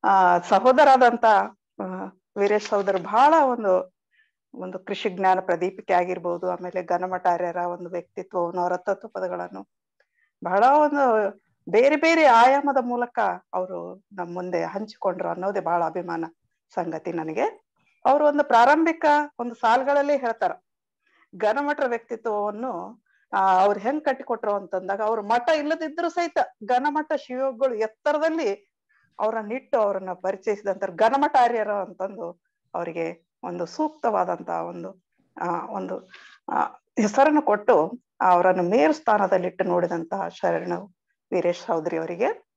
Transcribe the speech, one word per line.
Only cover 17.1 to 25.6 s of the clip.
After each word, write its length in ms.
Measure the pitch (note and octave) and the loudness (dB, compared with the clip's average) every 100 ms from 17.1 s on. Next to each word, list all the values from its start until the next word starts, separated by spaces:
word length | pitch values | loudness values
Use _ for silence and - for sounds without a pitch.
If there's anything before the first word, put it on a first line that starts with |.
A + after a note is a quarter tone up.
ನನಗೆ. 300 | E3+ D#3+ D#3+ E4 - _ _ _ _ - | -8 -6 -4 -4 -6 _ _ _ _ 0
ಅವರು 220 | C#4 D4+ | 4 4
ಒಂದು 160 | C#4+ | 2
ಪ್ರಾರಂಭಿಕ 600 | C#4+ A#3+ A#3+ D#4 E4 E4 D#4 D4 D4 _ | 2 4 6 4 2 0 2 2 0 _
ಒಂದು 160 | A#3+ A#3 | -12 -4
ಸಾಲುಗಳಲ್ಲೇ 640 | A3+ A#3+ C4+ C#4+ C#4 C#4+ | 0 2 2 0 2 0
ಹೇಳ್ತಾರ, 340 | B3+ A3+ F#3 - _ _ _ _ _ _ _ F#3 | -2 -2 -4 -4 _ _ _ _ _ _ _ -4
ಘನಮಠರ 480 | G#3 A#3 C#4+ D4 C4+ | -2 0 -2 -2 -2
ವ್ಯಕ್ತಿತ್ವವನ್ನು, 1160 | A#3 A3+ A3+ A#3 G#3 G#3 G#3 B3+ F#3 F#3 A#3+ _ _ _ | -4 _ -8 -4 -4 -4 -6 -8 -8 -10 -16 _ _ _
ಆ, 260 | G3+ F#3+ F#3 | 0 4 4
ಅವ್ರು 160 | G3 G3+ | 4 2
ಹೆಂಗ್ 260 | G#3 D4+ D4 | -2 -2 -2
ಕಟ್ಟಿಕೊಟ್ರು 480 | C4 - A3+ G#3+ | -4 -4 -6 -2
ಅಂತಂದಾಗ, 480 | G3+ G3 F#3+ F#3 G3+ | -4 -4 -8 -6 -4
ಅವ್ರ 200 | G#3+ A3+ | -2 -2
ಮಠ 280 | G3+ A#3+ A#3+ | 0 -2 2
ಇಲ್ಲದಿದ್ರು 600 | D#4 | 0